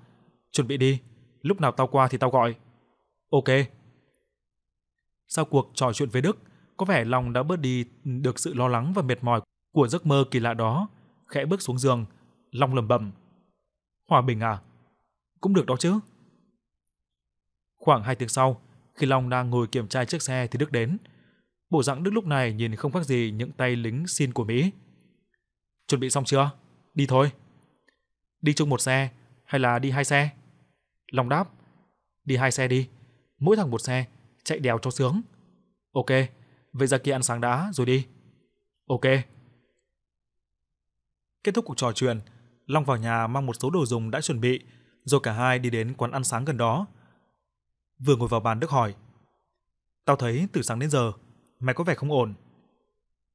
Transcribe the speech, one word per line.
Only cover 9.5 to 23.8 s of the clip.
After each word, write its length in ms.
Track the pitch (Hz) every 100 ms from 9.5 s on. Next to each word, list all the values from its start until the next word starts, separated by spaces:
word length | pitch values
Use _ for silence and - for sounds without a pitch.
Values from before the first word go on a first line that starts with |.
| _ _
của 160 | 147 120
giấc 180 | 165 156
mơ 180 | 139 135
kỳ 100 | 127
lạ 140 | 117
đó. 340 | 113 113 135 208 - _ _ -
Khẽ 180 | 147
bước 180 | 147 190
xuống 160 | - 123
giường, 280 | 135 120 113 - _ _ _
Long 240 | 120 139
lẩm 140 | 131 110
bẩm: 240 | 120 104 98 _ _ _ _ _ _ _ _ -
"Hòa 140 | 147
Bình 180 | 123 110
à? 220 | 113 101 - _ _ _ _ _ _ -
Cũng 140 | 196
được 120 | 190 123
đó 100 | 127
chứ." 220 | 170 208 - _ _ _ _ _ _ _ _ _ _ _ _ _ _ _ _ _
Khoảng 260 | - 131
hai 120 | 104
tiếng 140 | 127 120
sau, 320 | - 131 123 _ _ _
khi 120 | - 139
Long 220 | 131 123
đang 220 | 127 127
ngồi 160 | 123 117
kiểm 220 | 127 107
tra 160 | 131
chiếc 180 | 120 165
xe 240 | - 131 120
thì 120 | 127
Đức 140 | 151
đến. 260 | 123 117 190 - _ _ _ _ _ -
Bộ 120 | 160
dạng 200 | 127 135
Đức 80 | 180
lúc 140 | 220
này 280 | 185 139 123
nhìn 240 | 107 117 107
không 160 | 147
khác 120 | 180
gì 280 | 147 123 117 107
những 160 | 120
tay 240 | - 127
lính 300 | 120